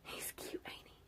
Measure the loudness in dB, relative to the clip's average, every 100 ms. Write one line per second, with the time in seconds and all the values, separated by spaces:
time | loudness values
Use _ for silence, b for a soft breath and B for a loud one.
0 | 0 2 2 2 2 2 2 -4 -6 -14